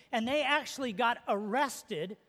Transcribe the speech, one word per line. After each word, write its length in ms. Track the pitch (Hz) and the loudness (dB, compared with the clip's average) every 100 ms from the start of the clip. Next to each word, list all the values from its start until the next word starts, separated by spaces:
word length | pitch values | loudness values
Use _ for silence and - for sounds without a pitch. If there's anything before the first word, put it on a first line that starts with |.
| - | -4
and 120 | 247 226 | -2 0
they 180 | 294 | 0
actually 500 | 262 294 302 - 262 | 2 2 0 -4 -4
got 280 | 190 233 240 - | 2 2 2 0
arrested 880 | 202 214 233 285 - - 170 175 208 | -2 0 0 0 -2 -8 -6 -6 -8